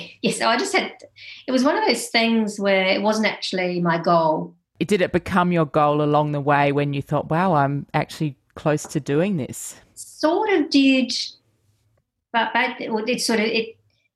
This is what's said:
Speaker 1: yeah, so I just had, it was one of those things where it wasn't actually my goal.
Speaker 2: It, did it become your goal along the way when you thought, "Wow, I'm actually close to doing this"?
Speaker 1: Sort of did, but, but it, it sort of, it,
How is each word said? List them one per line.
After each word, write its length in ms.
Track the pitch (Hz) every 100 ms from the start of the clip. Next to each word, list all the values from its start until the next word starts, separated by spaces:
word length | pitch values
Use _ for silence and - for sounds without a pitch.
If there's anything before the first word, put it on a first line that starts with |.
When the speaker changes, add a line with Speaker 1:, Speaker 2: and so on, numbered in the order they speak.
| - -
Speaker 1:
yeah, 100 | 226
so 160 | - 226
I 80 | 240
just 180 | - 359
had, 160 | - - - - - - -
it 40 |
was 100 | 254
one 140 | 277 415
of 80 | 427
those 200 | 233 -
things 520 | 233 226 226 208 208
where 240 | 196 190 185
it 160 | 202
wasn't 260 | 208 214 202
actually 520 | - - 185 180 175
my 180 | 170 165
goal. 560 | 180 170 160 160 170 - _ -
Speaker 2:
It, 80 | 170
did 120 | 202
it 120 | 170
become 400 | 175 - 202 175
your 120 | 170 147
goal 360 | 156 147 151
along 320 | 147 147 151
the 80 | 147
way 320 | 139 143 143
when 200 | 143 143
you 80 | 139
thought, 280 | - 147 -
"Wow, 240 | 160 190
I'm 320 | 147 139 143 -
actually 420 | 151 - - 156 - _ -
close 280 | 156 151 -
to 120 | 156
doing 380 | 135 147 196 170
this"? 400 | 120 - - - _
Speaker 1:
Sort 560 | - - - 302 381 427
of 200 | 359 285
did, 440 | 285 269 262 240 - - - _ _ _ _ _ _ _ _ _
but, 160 | 233 220
but 280 | 233 254 -
it, 100 | - 220 240
it 120 | 240
sort 180 | - 214
of, 60 | 214
it, 320 | 226 226 - _ _ _